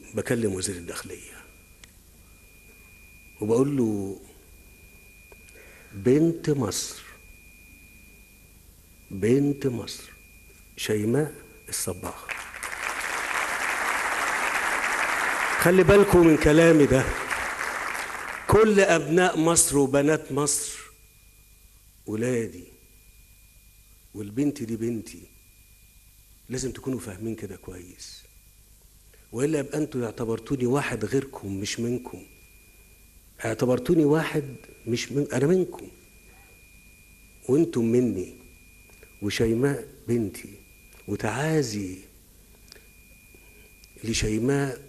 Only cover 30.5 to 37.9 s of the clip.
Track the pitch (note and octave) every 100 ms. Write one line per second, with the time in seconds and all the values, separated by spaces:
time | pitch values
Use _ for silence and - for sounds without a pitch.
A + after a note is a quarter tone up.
30.5 | C#3 B2 C#3 C#3 A2+ G#2 C3+ C3+ - G2
31.5 | F#2+ G2+ - A#2 B2 - - - - -
32.5 | - - - - - - - - - A2+
33.5 | A2+ B2+ B2 - E3+ C#3+ D#3+ D3+ D3+ C3+
34.5 | A#2+ - - A2+ A#2 - C3 C#3+ B2 C#3+
35.5 | F#3 F3 - - - - - - - -
36.5 | - - - - - - - - - -
37.5 | C#3 E3 B2+ A2+